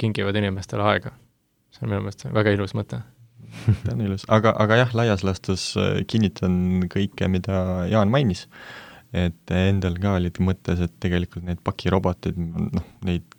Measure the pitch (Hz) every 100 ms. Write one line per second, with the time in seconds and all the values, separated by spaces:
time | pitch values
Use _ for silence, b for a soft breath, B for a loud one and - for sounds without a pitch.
0 | 113 104 98 104 101 95 - 107 104 101
1 | 104 - _ _ _ _ _ - 113 101
2 | 101 - 131 110 107 101 98 110 104 -
3 | - _ - _ - - - 104 - 120
4 | 101 98 - 110 110 - 107 113 123 117
5 | 117 98 95 92 - 95 - 98 95 98
6 | 98 113 101 - 92 90 90 92 90 -
7 | 98 - 92 92 92 95 92 90 90 110
8 | 101 135 127 87 - B B B B B
9 | _ 87 87 85 - 90 95 98 90 87
10 | 101 92 87 - 92 92 - 87 87 -
11 | 92 87 87 87 87 87 - - 92 92
12 | 92 87 87 87 85 82 82 87 - B
13 | 92 87 -